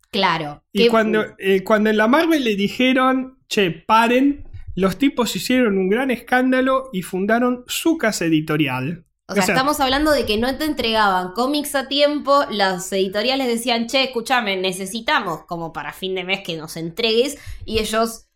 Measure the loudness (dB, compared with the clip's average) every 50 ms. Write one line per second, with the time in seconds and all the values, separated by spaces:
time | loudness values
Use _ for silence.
0 | _ _ -2 0 2 2 2 0 -4 -8 -12 -14 _ _ 0 2 4 4 4 4
1 | 2 2 2 0 -2 -2 -6 -4 0 2 2 2 2 2 2 4 4 4 2 4
2 | 4 4 4 4 4 4 2 2 2 0 0 0 0 0 0 2 2 2 4 4
3 | 2 2 2 0 -2 -6 -12 _ _ -6 -2 0 0 0 -2 -4 0 2 4 4
4 | 4 4 4 4 2 2 0 -2 -8 -16 -16 -16 -14 -10 -4 0 0 0 0 2
5 | 0 0 2 0 -2 -2 -2 -4 -2 0 2 2 2 2 2 2 2 0 0 0
6 | 0 -2 -2 -4 -2 0 0 2 2 2 2 2 2 2 2 0 -2 -4 -6 -8
7 | -6 -4 -4 -2 0 2 2 2 2 0 -2 -2 -6 -8 -6 -2 0 0 0 2
8 | 0 -2 0 0 0 2 2 2 2 0 0 0 0 0 -2 -4 -4 -6 -8 -8
9 | -12 _ _ _ _ -4 -2 0 2 2 2 2 2 0 0 0 0 0 2 2
10 | 2 2 2 2 2 0 0 0 0 -2 -2 -2 -2 -4 -2 -2 -2 0 2 2
11 | 4 4 2 0 -2 -4 -2 -2 0 0 0 -2 -2 -2 -4 -4 -4 -2 0 2
12 | 2 2 2 0 0 2 2 2 2 0 -2 0 0 0 0 -2 -6 -4 -2 -2
13 | -2 -2 -2 -2 -2 -2 -2 -2 0 -2 -2 -2 -2 -2 -2 -2 -2 -2 0 0
14 | 0 0 -2 -4 -2 0 0 0 0 -2 -2 -2 -2 -4 -4 -6 -8 -8 -10 -8
15 | -4 -2 -2 -2 -2 -4 -6 -8 -8 -10 -10 -10 -8 -10 -10 -10 -10 -10 -10 -10
16 | -8 -6 -6 -6 -4 -4 -6 -6 -6 -8 -10 -10 -10 -12 -10 -10 -10 -10 -6 -4
17 | -2 0 2 2 0 0 -2 -10 -14 -14 -14 -14 -8 -4 -4 -4 -2 -2 0 0
18 | 0 -2 -4 -8 -18 _ _